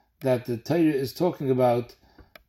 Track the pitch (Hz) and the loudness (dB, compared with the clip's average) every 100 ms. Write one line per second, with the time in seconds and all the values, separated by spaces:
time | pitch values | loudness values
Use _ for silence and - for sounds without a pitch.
0 | _ _ 135 127 117 117 - 165 160 139 | _ _ -2 -2 -2 -6 -2 2 2 0
1 | 131 - 175 160 139 131 127 120 120 - | -4 -2 -2 -2 -2 2 2 2 -2 -12
2 | _ - - - | _ -20 -20 -20